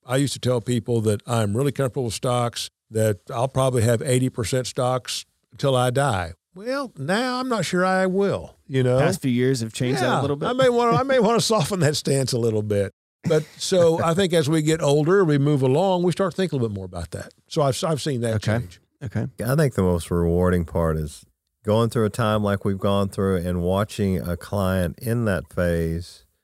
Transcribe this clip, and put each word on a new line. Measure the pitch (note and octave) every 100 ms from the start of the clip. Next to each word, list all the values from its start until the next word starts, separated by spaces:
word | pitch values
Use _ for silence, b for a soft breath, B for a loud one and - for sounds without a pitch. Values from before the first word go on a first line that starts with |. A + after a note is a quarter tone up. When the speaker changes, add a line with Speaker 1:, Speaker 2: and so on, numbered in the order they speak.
Speaker 1:
I | -
used | C3 C#3
to | -
tell | B2+ B2
people | B2 B2 A2+ A#2
that | G#2+ G2+ -
I'm | A#2 G#2
really | A2+ C#3+
comfortable | - C3 C#3+
with | A#2+
stocks, | - C3 B2 A#2 - - _ -
that | A2 A2 G2 -
I'll | B2+ C3+
probably | C3+ C3 B2+
have | A2+ A#2+
eighty | C#3 B2+ B2+
percent | - G#2+ C3 A#2+
stocks | - B2 B2+ - - - _ _
until | A2 C#3
I | B2+ B2
die. | B2 C#3 G2 E2+ - _
Well, | F3+ A3+ C#4 B3 -
now | C#3 G3+ B3+ B3
I'm | C4
not | A3+
sure | E3 F3+
I | F#3 F#3+ F#3+
will, | F#3 G3 G2+ D#2+ - -
you | C3
know? | B2 B2+
Speaker 2:
Past | D#3+ F#3+
few | C3+
years | A#2+ B2+ C3
have | A2+
changed | - B2+ -
that | -
a |
Speaker 1:
Yeah, | F3+
Speaker 2:
little | C#3
bit. | C#3+ F#3+
Speaker 1:
I |
may | B3 B3+
wanna, | A#3+ A#3+ A#3
I |
may | B3+ C4
Speaker 2:
<laughs> |
Speaker 1:
wanna | G#3 A3+
soften | - A3 C#3+ F#3+
that | D3+
stance | D3 - C#3 B2+
a | B2
little | A#2 A2
bit. | G#2+ G2+ F#2+ - _ _
But | - D#3 - -
so | - F#3 E3+ E3
I | E3
think | E3 F#3
as | E3 C#3+
we | D#3+
get | D3+ E3
older, | D3+ D3 D3+ G3
we | E3+ C#3+
move | C#3+ C#3+
along, | C3 C#3 F#3+ F3+
we | F3+
start | E3 F#3+
thinking | E3+ F#3 C#3
a |
little | A2+
bit |
more | G2
about | F#2+ F2+ E2+
that. | F#2+ - _ -
So | D#3+
I've, | C#3 -
I've | F3 D3
seen | D#3 B2
that | A#2
Speaker 2:
Okay. | A2 - A2+
Speaker 1:
change. | F2+ - _ -
Speaker 2:
Okay. | - G#2+ B2+ -
Speaker 3:
I | A2
think | C#3+ C#3+
the | -
most | F#2 F2 -
rewarding | F2 E2+ F2 F2+ F2+
part | E2 F2 E2 D#2+
is | D2+ - - _ _ _
going | - G#2+ A#2
through | B2
a | G#2+
time | - A2 G#2+
like | G2+ G2
we've | G#2 F#2+
gone | G2+ G2+ F#2+
through | - F#2+ F#2
and | F2 F2+
watching | F2 F#2+ G#2+ - G2 F2+
a | D2 F2
client | - G2+ F#2 F#2+ E2+ -
in | C3+ A#2+
that | A2 E2+ -
phase | - F2 E2+ E2 E2+ F2 - _ _